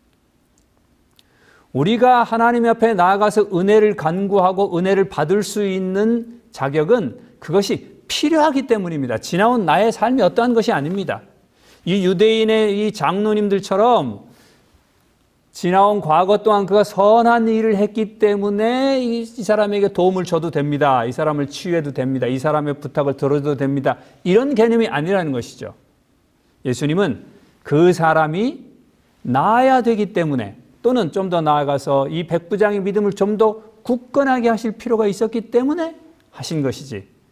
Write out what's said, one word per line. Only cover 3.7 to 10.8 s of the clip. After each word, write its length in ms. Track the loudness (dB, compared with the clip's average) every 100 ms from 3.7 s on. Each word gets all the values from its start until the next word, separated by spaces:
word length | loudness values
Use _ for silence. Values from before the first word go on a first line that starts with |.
| 4 4 0
간구하고 800 | -4 -4 0 2 2 2 -2 0
은혜를 320 | 0 0 0
받을 340 | -2 0 0
수 220 | -2 -4 -4
있는 760 | -2 -4 0 0 0 -4 -16 _
자격은 680 | -8 -4 0 2 0 0 -10 -20 _
그것이 640 | -4 -2 0 -4 -8 -20 -10
필요하기 600 | -2 0 2 2 0 -2
때문입니다. 500 | -2 -2 -4 -4 -4
지나온 480 | -4 0 2 2 2
나의 260 | 2 2
삶이 300 | 0 0 2
어떠한 320 | 2 2 0
것이 180 | 2 0
아닙니다. 500 | 0